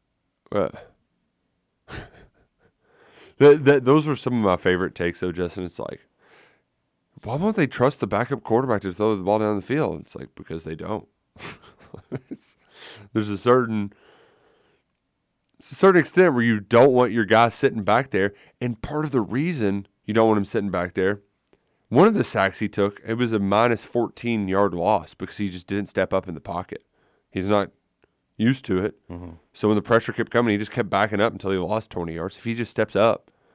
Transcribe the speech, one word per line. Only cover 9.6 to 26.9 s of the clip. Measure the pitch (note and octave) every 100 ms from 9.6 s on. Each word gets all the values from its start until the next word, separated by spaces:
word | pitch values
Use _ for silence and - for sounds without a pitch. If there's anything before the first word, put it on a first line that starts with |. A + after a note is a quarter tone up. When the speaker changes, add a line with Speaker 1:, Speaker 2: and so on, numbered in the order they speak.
Speaker 1:
field?" | - C#3+ A2+ D#2+
It's | - -
like, | C2+
because | - - E2
they | D#2+
don't. | D#2+ E2+ F#2+ - _ _ -
<laughs> | - - - _ - - _ C3 -
It's, | - - - _ - - - G2+
there's | A2 G#2
a | G2+
certain, | B2 B2+ A2+ A2 G2+ - _ _ _ _ _ _ _ _ _ _ _ _ _ _ _ _
it's | -
a |
certain | - F#3+ F3+
extent | - F3+ F#3
where | B2
you | A#2 G#2+
don't | F#2+ A#2 C#3
want | B2 B2
your | A#2
guy | G2 A2 A#2
sitting | - C#3 A2
back | G2 A2+ C3
there, | G2 G2 - _ _
and | B2 A2
part | - D3+ D3+
of |
the | B2+
reason | G2+ A#2+ E3+ D3+ G#2 G2+ G2 _
you | -
don't | A2 A2+
want | G#2+
him |
sitting | G2 A2 G2
back | F2+ F2
there, | F#2+ F#2+ G2+ _ _ _ _ _ _ _
one | A#2+ G#3
of |
the | G3+
sacks | A#2 G#2+ G2 -
he | G#2
took, | - G2+ - -
it |
was | A2+ A#2+
a | A2
minus | G2 G#2 A#2+ A2+
fourteen | - B2 A#2 - A#2+ A2+ F#2+
yard | F#2+ G2+
loss | E2+ F2+ G2+ D#2+
because | - G2 -
he | G2+
just | F2+ -
didn't | G2+ F#2+
step | G2+ F#2
up | F#2+ F2+
in |
the | D#2+
pocket. | - F2 - - -